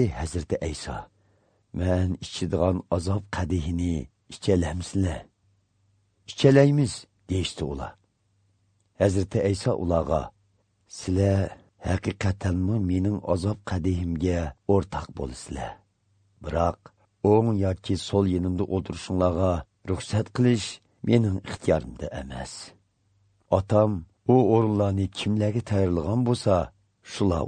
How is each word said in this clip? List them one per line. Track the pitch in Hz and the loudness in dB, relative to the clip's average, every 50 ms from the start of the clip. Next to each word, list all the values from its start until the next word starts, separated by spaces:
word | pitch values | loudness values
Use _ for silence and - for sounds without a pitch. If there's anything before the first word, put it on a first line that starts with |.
| 127 98 | 4 2
Hazrati | 73 - 80 78 - 87 73 - - - | 0 -4 -6 -6 -6 -6 -4 -4 -4 -4
Ayso. | - 80 73 - - - 60 - - - _ _ _ _ _ _ _ _ _ _ _ _ - | -4 -6 -8 -8 -10 -10 -10 -10 -12 -16 _ _ _ _ _ _ _ _ _ _ _ _ -6
"Men | - 90 92 90 90 92 92 87 | -2 0 2 2 2 0 0 -2
ichadigan | - - - - - 92 82 95 78 85 92 90 92 - | -6 -10 -12 -8 -6 -4 -2 0 2 2 2 0 0 -2
azob | - - 92 82 95 98 101 - - | -4 -4 -2 -2 -2 -4 -4 -6 -6
qadihini | - 95 90 73 92 87 73 85 85 87 87 87 85 76 67 - _ _ _ | -6 -6 -2 -2 -2 -2 -2 -2 -2 -2 -2 -2 -2 -4 -6 -8 _ _ _
ichalamsizlar?" | - - - - 104 95 90 85 76 82 90 82 - - 98 95 85 78 - - _ _ _ _ _ _ _ _ _ _ _ _ _ _ _ _ _ _ _ _ - | -20 -18 -4 0 2 2 2 2 0 -4 -6 -8 -4 -2 -2 0 0 -2 -6 -12 _ _ _ _ _ _ _ _ _ _ _ _ _ _ _ _ _ _ _ _ -14
"Ichalaymiz", | - - - 139 135 139 143 143 143 147 139 98 - - - _ _ _ _ | 0 4 6 8 8 8 8 6 6 2 2 0 -2 -8 -14 _ _ _ _
deyishdi | - 92 92 82 - - - 80 | -4 -4 -2 -2 -4 -6 -6 -6
ular. | 67 71 69 - - - _ _ _ _ _ _ _ _ _ _ _ _ _ _ _ _ _ _ _ _ - | -6 -6 -8 -10 -12 -14 _ _ _ _ _ _ _ _ _ _ _ _ _ _ _ _ _ _ _ _ 0
Hazrati | 98 104 90 98 90 - - 110 | 2 2 2 0 -2 -2 0 0
Ayso | 90 98 98 - - 127 | 0 0 0 0 -2 -2
ularga: | 101 - 85 85 85 82 76 69 80 73 - - - _ _ _ _ _ _ _ _ _ _ _ | -2 0 0 0 0 0 0 0 0 -2 -2 -6 -12 _ _ _ _ _ _ _ _ _ _ _
"Sizlar | - - - 92 90 95 98 98 98 98 92 - - - _ _ _ _ | -18 -10 -4 -2 2 2 4 4 4 2 0 -2 -6 -12 _ _ _ _
haqiqatanmi | - - 92 95 - 104 95 - - 95 98 101 101 95 87 92 92 98 110 113 | -4 -4 -2 -2 -2 -4 -4 -2 -2 -4 -2 -2 -2 -2 -2 -2 -2 -2 0 0
mening | 95 90 90 92 92 104 104 87 | 0 0 0 0 0 0 -2 -2
azob | - 80 90 87 85 104 107 104 | -2 -2 -2 0 -2 -2 -4 -6
qadihimga | - - 95 90 78 92 92 87 90 85 82 78 90 90 87 85 82 73 - _ _ | -6 -6 -4 -2 -2 0 -2 -2 -2 -2 -2 -2 0 0 0 -2 -2 -6 -8 _ _
o'rtoq | - 101 98 90 - - - - - | 2 2 2 2 0 -6 -10 -10 -10
bo'lasizlar? | - - 69 64 62 - - - - - - - - - _ _ _ _ _ _ _ _ _ _ _ - | -10 -8 -8 -8 -10 -12 -12 -12 -10 -10 -10 -10 -12 -16 _ _ _ _ _ _ _ _ _ _ _ -16
Biroq | - - 76 82 85 87 - - - - _ _ _ _ _ _ - | -8 -4 -2 0 0 0 -2 -4 -12 -20 _ _ _ _ _ _ 2
o'ng | 101 107 110 113 117 107 | 4 6 6 4 2 2
yoki | 98 98 95 92 - - - 98 | 0 0 0 -2 -4 -4 -4 -4
so'l | 85 - - - 101 98 | -4 -2 0 2 2 4
yonimda | 95 90 87 90 92 90 87 98 | 2 2 0 0 0 -2 -2 -2
o'tirishinglarga | - 92 95 - - 80 80 - - 95 92 90 90 85 87 95 92 87 80 - _ _ _ | -2 -2 -4 -4 -6 -10 -10 -8 -4 0 2 2 2 2 2 2 0 0 -2 -4 _ _ _
ruxsat | - 95 92 87 - - - 107 107 - | -6 -6 -6 -4 -4 -2 -2 -2 -2 -2
qilish | - 123 123 123 120 104 - - - - _ _ _ _ | 0 2 4 4 4 2 -2 -6 -12 -16 _ _ _ _
mening | - 107 113 120 110 101 95 95 | 0 2 4 4 4 2 0 -4
ixtiyorimda | - - - - - 92 82 78 64 62 - - 73 - | -6 -10 -14 -4 0 0 0 0 0 -6 -12 -12 -10 -10
emas. | - - 67 65 64 62 65 - - - - - - _ _ _ _ _ _ _ _ _ _ _ _ _ _ - | -8 -10 -10 -10 -10 -10 -10 -12 -14 -16 -18 -20 -20 _ _ _ _ _ _ _ _ _ _ _ _ _ _ 0
Otam | 95 95 98 - 110 107 110 107 104 87 78 - _ _ | 0 0 2 4 4 4 4 4 2 -2 -6 -12 _ _
u | _ - 123 131 120 98 | _ 4 6 6 6 6
o'rinlarni | 113 113 113 107 104 101 101 98 98 98 95 92 | 4 4 4 2 2 0 0 0 0 0 -2 -2
kimlarga | - - - 104 107 107 104 107 104 117 | -4 -6 -4 -2 0 0 0 0 -2 -2
tayyorlagan | 107 - 104 98 95 90 87 85 76 92 110 123 | -2 -2 0 2 2 2 0 0 0 0 0 0
bo'lsa, | 127 120 120 - - 110 95 87 78 - - _ _ _ _ _ - | 2 0 0 0 2 2 2 2 0 -2 -8 _ _ _ _ _ -18
shular | - - - 101 95 85 78 65 | -10 -4 0 0 0 2 0 -2